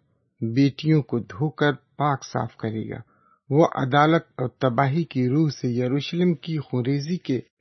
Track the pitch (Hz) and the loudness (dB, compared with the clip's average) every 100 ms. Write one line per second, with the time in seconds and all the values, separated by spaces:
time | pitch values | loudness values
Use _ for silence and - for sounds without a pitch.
0 | _ _ _ _ 113 117 139 131 156 156 | _ _ _ _ -2 2 2 2 0 0
1 | 131 120 101 95 151 - 147 139 _ - | 0 -4 -6 -6 -6 0 0 0 _ -4
2 | 147 135 - 123 117 - 113 110 110 113 | -2 -2 -4 -6 -6 -8 -8 -6 -8 -10
3 | - _ _ _ - 139 165 - 131 143 | -16 _ _ _ 0 4 4 2 0 4
4 | 151 165 - - 123 - 131 117 139 151 | 4 4 0 -6 -8 -2 0 2 2 0
5 | 160 131 123 143 160 127 127 120 123 139 | -2 -2 0 2 0 -2 -4 -2 -2 -2
6 | - 170 180 165 - 156 - 123 123 143 | -2 0 0 0 -4 -6 -4 -2 0 -2
7 | 143 180 - 127 - _ | -2 -4 -2 -4 -6 _